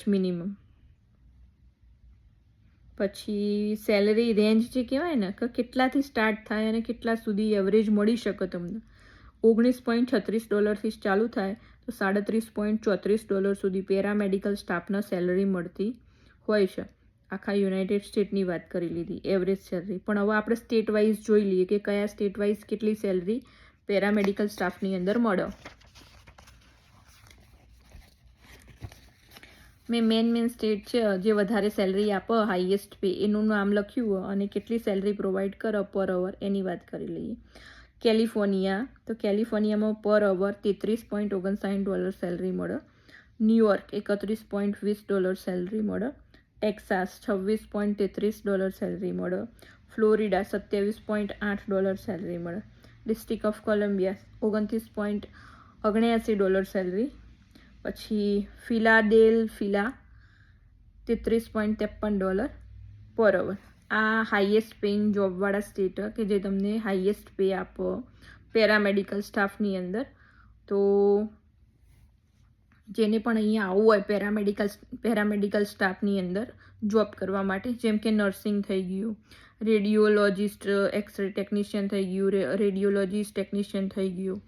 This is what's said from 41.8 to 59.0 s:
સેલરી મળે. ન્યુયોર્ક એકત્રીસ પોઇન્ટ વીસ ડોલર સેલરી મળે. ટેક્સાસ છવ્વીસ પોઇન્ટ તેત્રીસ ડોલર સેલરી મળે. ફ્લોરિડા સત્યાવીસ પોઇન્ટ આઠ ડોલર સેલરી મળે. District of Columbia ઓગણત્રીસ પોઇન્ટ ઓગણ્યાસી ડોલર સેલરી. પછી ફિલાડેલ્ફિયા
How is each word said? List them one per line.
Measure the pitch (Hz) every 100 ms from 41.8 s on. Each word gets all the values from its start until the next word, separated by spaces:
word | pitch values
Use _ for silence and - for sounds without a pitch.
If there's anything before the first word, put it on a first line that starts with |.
| 196 185 180
સેલરી | 190 180 175 185
મળે. | 185 170 214 - _ _ - - -
ન્યુયોર્ક | 220 226 214 190 -
એકત્રીસ | 208 208 202 202 214 -
પોઇન્ટ | 202 202 202
વીસ | 196 208 -
ડોલર | 196 185
સેલરી | 190 - 180 180 214
મળે. | 214 185 233 - - - _ _
ટેક્સાસ | 214 208 - 196 185 - -
છવ્વીસ | 196 190 220 220
પોઇન્ટ | 208 208 202
તેત્રીસ | 196 - 202 220 202
ડોલર | 190 190
સેલરી | 185 185 175 180
મળે. | 180 180 180 226 - - - - -
ફ્લોરિડા | 214 214 214 185
સત્યાવીસ | 202 208 - 202 202 214 -
પોઇન્ટ | 214 202 -
આઠ | 208 202 -
ડોલર | 190 196 190
સેલરી | - 175 180 175
મળે. | 175 175 - - - - 233
District | 220 - 214 214
of | 214 -
Columbia | 208 208 196 185 196 - -
ઓગણત્રીસ | 220 214 208 226 220 -
પોઇન્ટ | 208 208 - - - - - - 214
ઓગણ્યાસી | 208 233 226 226 208
ડોલર | 190 190
સેલરી. | 190 208 185 185 269 - - - - - - -
પછી | - - - 214 202 202 202 - -
ફિલાડેલ્ફિયા | 226 226 220